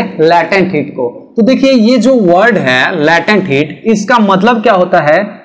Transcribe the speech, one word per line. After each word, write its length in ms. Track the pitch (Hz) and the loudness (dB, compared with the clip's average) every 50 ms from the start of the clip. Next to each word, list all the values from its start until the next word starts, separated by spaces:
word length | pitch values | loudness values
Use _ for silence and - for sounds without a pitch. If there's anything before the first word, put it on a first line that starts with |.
| 196 - - 160 | -2 -4 -2 0
latent 520 | 156 165 170 170 190 - 202 190 180 - - | 0 2 2 2 0 0 0 0 0 0 -2
heat 160 | 147 123 - | -6 -6 -6
को। 180 | - - 123 117 - - - - - | -8 -8 -8 -8 -8 -12 -20 -10 -4
तो 60 | 233 | -2
देखिए 300 | 208 254 262 - 269 269 | 0 2 2 2 2 2
ये 240 | 269 240 208 233 262 240 | 2 2 2 2 2 2
जो 160 | 196 262 269 | 2 2 2
word 420 | 240 202 170 170 185 214 240 226 185 | 2 2 2 2 2 2 2 0 0
है 460 | 135 131 127 127 135 180 190 160 147 | 0 0 0 0 0 -2 -2 -2 0
latent 440 | 156 165 170 - 208 208 190 - - | 0 0 0 0 0 -2 -2 0 -2
heat, 340 | 139 135 151 147 - - - | -2 -2 -2 -4 -6 -8 -2
इसका 320 | 226 220 208 - - 247 233 | -2 -2 0 0 0 0 0
मतलब 420 | 208 190 190 190 185 240 247 220 | 2 2 0 0 2 0 0 0
क्या 120 | 208 233 202 | 0 0 2
होता 260 | 180 180 180 185 170 | 2 0 0 0 0
है, 200 | 147 147 156 185 208 208 - - - | 2 2 0 0 0 -4 -10 -10 -4